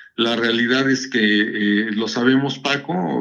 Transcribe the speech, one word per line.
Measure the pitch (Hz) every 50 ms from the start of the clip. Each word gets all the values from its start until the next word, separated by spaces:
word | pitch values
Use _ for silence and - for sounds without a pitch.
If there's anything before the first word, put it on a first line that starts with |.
| - - -
la | - 117 117 117
realidad | 113 117 113 113 117 120 117 127 131 139 135
es | 131 127 -
que, | - - 117
eh, | 107 104 104 104 107 - - 107 104 104 104 104 110 113 104
lo | 107 117 107
sabemos, | - 123 120 127 131 135 139 135 135 -
Paco, | - 143 143 139 143 - 175 185 180 151 135 120